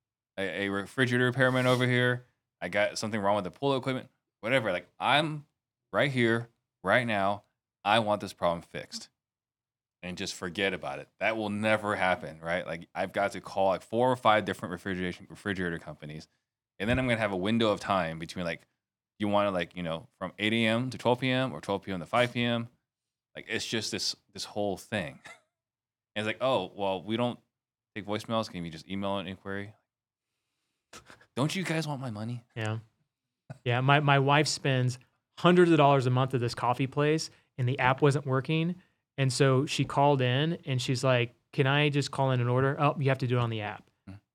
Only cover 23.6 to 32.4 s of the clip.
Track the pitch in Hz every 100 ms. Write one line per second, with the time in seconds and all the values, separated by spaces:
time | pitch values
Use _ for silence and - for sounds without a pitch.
23.6 | - 113 107 101 - - _ 95 - 110
24.6 | 104 90 - 107 76 - - - _ _
25.6 | _ _ _ _ _ 107 107 - 127 117
26.6 | 92 95 98 95 95 113 120 - _ _
27.6 | _ _ _ 110 95 107 - 113 107 90
28.6 | 85 78 - 98 98 98 90 92 98 98
29.6 | 104 - _ _ _ _ _ _ _ _
30.6 | _ _ _ - - - _ - 156 190
31.6 | 165 160 147 139 135 104 110 120